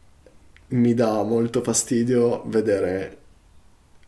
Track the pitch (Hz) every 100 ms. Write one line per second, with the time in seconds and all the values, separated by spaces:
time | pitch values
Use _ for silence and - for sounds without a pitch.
0 | - - _ - - - - 123 120 117
1 | 113 107 104 117 117 123 120 113 - 120
2 | 120 123 120 107 113 110 110 95 92 95
3 | 85 - - _ _ - - _ _ -